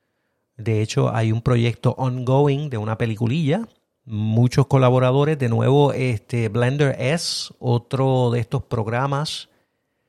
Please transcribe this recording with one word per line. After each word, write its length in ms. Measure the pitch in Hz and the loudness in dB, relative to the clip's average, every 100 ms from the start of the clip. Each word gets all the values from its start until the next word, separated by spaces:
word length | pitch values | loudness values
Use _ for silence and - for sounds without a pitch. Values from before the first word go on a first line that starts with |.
| _ _ _ _ _ - | _ _ _ _ _ -10
De 260 | 110 107 | -2 0
hecho, 320 | 110 - 127 | 0 0 0
hay 200 | 113 113 | 0 0
un 80 | 113 | 0
proyecto 540 | 120 120 117 110 127 - | 0 2 0 0 -2 0
ongoing 720 | 131 127 127 135 147 139 151 | -4 -4 0 2 2 0 -4
de 80 | 123 | -6
una 200 | 107 110 | -6 -4
peliculilla, 720 | 117 104 113 143 143 175 226 _ _ _ - | -4 -2 -2 0 0 -2 -4 _ _ _ -10
muchos 600 | 107 107 113 123 - 135 | -4 0 2 4 2 2
colaboradores. 720 | 135 127 127 127 131 147 156 | 4 4 4 2 2 0 0
De 120 | 123 | 0
nuevo, 440 | 113 117 139 143 | 0 2 4 4
este, 560 | 120 131 113 - 120 113 | 2 -2 -4 -4 -4 -2
Blender 460 | 110 120 143 143 123 | 0 0 0 -2 0
es 560 | 127 170 - - - - | -2 -2 -4 -6 -10 -8
otro 720 | 127 117 - 127 135 131 123 | -2 -2 -2 -2 0 2 2
de 80 | 120 | 0
estos 240 | 117 139 | -2 -6
programas 840 | - 117 107 120 135 139 156 - - _ _ _ _ _ | -4 -6 -4 -2 -2 -2 -4 -8 -14 _ _ _ _ _